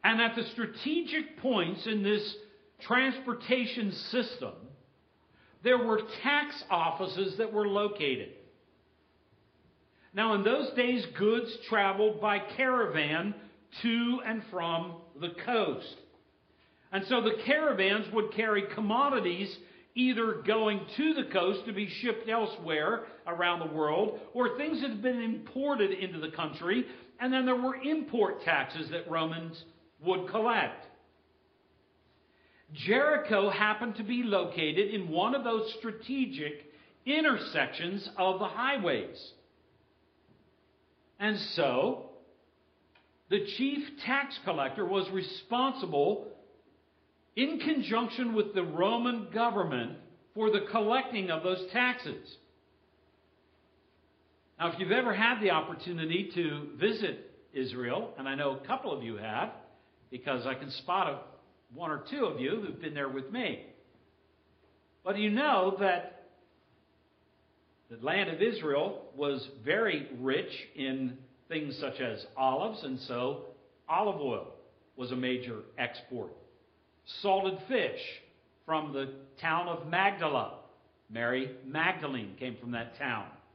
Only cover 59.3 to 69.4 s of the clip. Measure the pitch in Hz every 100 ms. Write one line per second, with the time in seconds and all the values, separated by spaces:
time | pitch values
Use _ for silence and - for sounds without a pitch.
59.3 | 110 214 - - - _ _ _ 127 147
60.3 | 127 123 127 143 - - 185 170 - -
61.3 | - _ _ _ 127 170 147 - 285 214
62.3 | 127 131 220 190 131 160 147 135 135 131
63.3 | 240 208 110 - - _ _ _ _ _
64.3 | _ _ _ _ _ _ _ 185 202 214
65.3 | 214 302 220 185 190 196 175 - - -
66.3 | _ _ _ _ _ _ _ _ _ _
67.3 | _ _ _ _ _ _ 117 127 185 175
68.3 | 160 220 214 156 143 185 - - 135 143
69.3 | 131